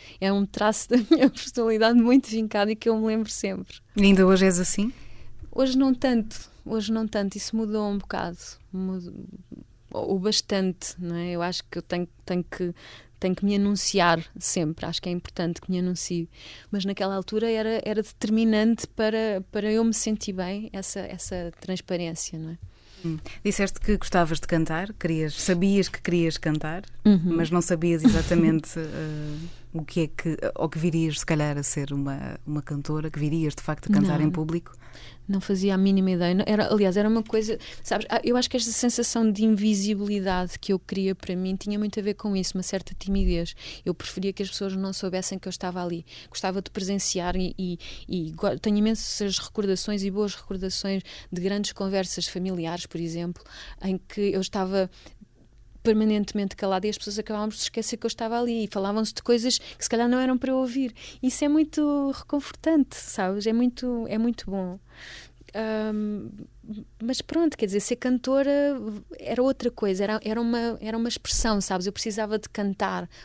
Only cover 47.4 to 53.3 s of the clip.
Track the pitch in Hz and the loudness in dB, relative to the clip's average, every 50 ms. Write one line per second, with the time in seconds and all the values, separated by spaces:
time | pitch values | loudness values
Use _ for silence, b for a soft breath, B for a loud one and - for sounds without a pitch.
47.4 | 185 180 - - 185 180 175 170 B B B B B - - 180 165 160 160 160 | -2 -2 -2 -4 -4 -4 -4 -6 B B B B B -6 -4 -4 -4 -4 -4 -2
48.4 | - 202 - - - 214 208 208 208 220 226 214 - - - - 208 202 185 - | -2 -2 0 0 0 2 2 4 4 2 2 0 -2 -4 -4 -2 -2 -2 -2 -4
49.4 | - - - - 208 196 190 180 - - 208 202 190 196 185 202 214 202 190 - | -6 -6 -4 -2 0 0 0 0 -2 -2 -2 -2 -2 -2 -2 0 -2 -2 -4 -6
50.4 | - - 202 190 185 190 185 - - 196 196 196 185 B B B B B - 175 | -10 -10 -8 -6 -6 -4 -4 -4 -2 -2 -2 -2 -4 B B B B B -6 -4
51.4 | 175 190 202 202 208 - - - 196 196 190 196 190 185 - - 175 - - 185 | -2 -2 -2 -2 -2 -4 -4 -4 -4 -2 0 0 0 -2 -4 -4 -4 -4 -4 -4
52.4 | 180 190 185 175 165 165 170 180 - - - 170 170 165 160 170 170 175 | -4 -2 -2 -2 -4 -4 -4 -6 -8 -8 -6 -6 -6 -4 -4 -4 -4 -6